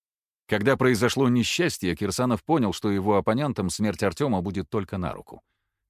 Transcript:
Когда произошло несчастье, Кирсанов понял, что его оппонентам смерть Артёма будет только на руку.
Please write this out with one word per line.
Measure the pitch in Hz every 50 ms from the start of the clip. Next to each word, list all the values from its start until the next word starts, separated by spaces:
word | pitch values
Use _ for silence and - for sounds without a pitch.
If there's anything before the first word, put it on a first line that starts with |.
| _ _ _ _ _ _ _ _ _
Когда | - 110 104 104 135 135
произошло | - 131 127 123 95 120 117 - 131 135 123
несчастье, | 123 123 110 - - - 175 156 - - - 90 85
Кирсанов | - 104 98 - - 127 123 117 104 -
понял, | - 160 156 117 98
что | 90 - - 107
его | 101 98 92 107 104
оппонентам | 98 - 110 110 127 151 143 110 - 95 90
смерть | - - 107 107 92 -
Артёма | 107 98 - - 147 139 107 92
будет | 87 101 90 98 92 -
только | - 107 95 - - 92
на | 87 71
руку. | - 50 - - - - _ _ _ _ _ _ _ _ _ _